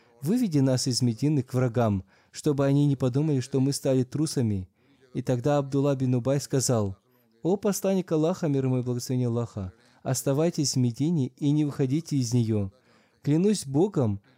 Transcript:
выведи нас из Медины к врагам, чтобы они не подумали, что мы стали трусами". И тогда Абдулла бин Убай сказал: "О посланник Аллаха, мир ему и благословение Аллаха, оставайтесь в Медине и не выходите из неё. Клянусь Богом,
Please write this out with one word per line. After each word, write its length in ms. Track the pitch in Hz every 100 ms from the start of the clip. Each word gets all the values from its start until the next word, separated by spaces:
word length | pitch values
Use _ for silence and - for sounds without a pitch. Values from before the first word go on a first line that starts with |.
| _ -
выведи 380 | 139 247 226 147
нас 280 | 135 127 131
из 140 | 117
Медины 400 | 123 110 143 151
к 120 | 127 127
врагам, 480 | 127 113 113 98 - _ _
чтобы 340 | - 156 139 139
они 200 | 143 147
не 100 | 139
подумали, 440 | 131 131 156 139
что 200 | 123 135
мы 140 | 135
стали 300 | 135 139 131
трусами". 640 | 127 143 156 - 113 101 92 _ _ _ _ 127
И 60 |
тогда 360 | 127 123 143 147
Абдулла 380 | 139 139 143 135
бин 200 | 127 127
Убай 240 | 127 139
сказал: 560 | - 135 120 120 101 95 _ _ _ _
"О 140 | 160 156
посланник 540 | 208 190 190 196 180
Аллаха, 360 | 160 156 185 165
мир 180 | 139 131
ему 140 | 127
и 20 |
благословение 460 | 123 123 - 127 123
Аллаха, 460 | 117 117 107 92 - _ _
оставайтесь 720 | 127 131 - 139 170 170 139
в 60 | 131
Медине 480 | 123 117 147 170 127 -
и 140 | 147
не 120 | 151
выходите 520 | 147 135 135 147 - 143
из 180 | 117
неё. 380 | 120 110 107 98 - _ _ _ _
Клянусь 460 | - 156 196 208 139
Богом, 540 | 139 202 175 113 98 _